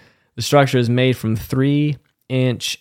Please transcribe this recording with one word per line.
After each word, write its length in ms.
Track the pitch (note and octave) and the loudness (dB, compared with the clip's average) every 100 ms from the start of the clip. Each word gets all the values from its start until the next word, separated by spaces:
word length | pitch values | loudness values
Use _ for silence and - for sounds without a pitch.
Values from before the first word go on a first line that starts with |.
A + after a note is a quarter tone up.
| _ _ _ | _ _ _
the 80 | - | -10
structure 360 | A#2+ C#3+ C3+ B2+ | 0 2 4 2
is 120 | A#2 | 2
made 260 | B2 B2+ B2 | 2 2 0
from 200 | A2 A2 | -2 -4
three-inch 1400 | - C3 C3+ C#3+ D3+ C#3 _ _ - C3 B2+ A2+ - - | -4 -2 0 0 -2 -4 _ _ -6 -2 -2 -2 -6 -10